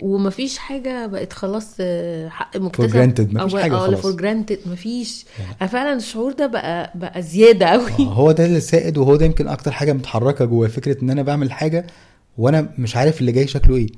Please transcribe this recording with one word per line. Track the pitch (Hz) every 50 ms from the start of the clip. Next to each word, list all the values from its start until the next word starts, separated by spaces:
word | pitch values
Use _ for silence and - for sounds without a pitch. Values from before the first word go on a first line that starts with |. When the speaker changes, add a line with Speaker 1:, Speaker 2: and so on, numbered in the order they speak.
Speaker 1:
ومفيش | - 196 196 196 196 196 190 240 269 262 -
حاجة | - - - 269 269 247 262 247 240 226
بقت | 208 190 185 - 185 -
خلاص، | - 196 190 208 220 214 - - -
آه، | 185 180 175 170 170 170 165 160 160 160
حق | - - - - -
مكتسب. | 196 185 175 - - 120 110
Speaker 2:
For | 110
granted، | 123 127 127 - 120 107 98 104
مفيش | - 190 196 190
Speaker 1:
أو، | 196
Speaker 2:
حاجة | 175 156 -
Speaker 1:
آه، | 185 185
Speaker 2:
خلاص. | 190 196 190 190
Speaker 1:
for | 190 185 165
granted، | 185 208 220 226 214 214 202 - -
مفيش. | 175 180 175 - 226 240 247 226 - - - - - - 107
Speaker 2:
يعني | 98 92 - -
Speaker 1:
آه، | 190
فعلًا | 190 240 247 277 294 277
الشعور | 240 214 - - 220 240 277
ده | 247 302 285
بقى، | 254 226 180 139 156 170 175 - - -
بقى | 175 180 - - 180
زيادة | 170 156 165 208 220 233 220 180 185
أوي. | 165 190 247 240 -
Speaker 2:
آه، | - - 269 - 98
هو | 123 143 160
ده | 160 170 165
اللي | 175 170 151
سائد، | - - 165 165 165 165 156
وهو | 143 131 135 143
ده | 147 160
يمكن | 160 160 - -
أكتر | 143 143 - - 147
حاجة | - - 143 147 143
متحركة | 131 127 - - 110 120 135 139 - 123
جوه | 117 117 117 113
فكرة | 113 113 131 - 143 131 - 127
إن | 131
أنا | 135 143
بعمل | 135 143 143 147 139 127
حاجة | - - 151 160 165 170 175 - - - - _ _ _ _ _ _
وأنا | 113 113 131 156 156 151 - -
مش | - 120 110 -
عارف | 120 135 156 156 -
اللي | 127 120
جاي | 120 131 143
شكله | 143 - - - 135 131
إيه، | 123 113 104 -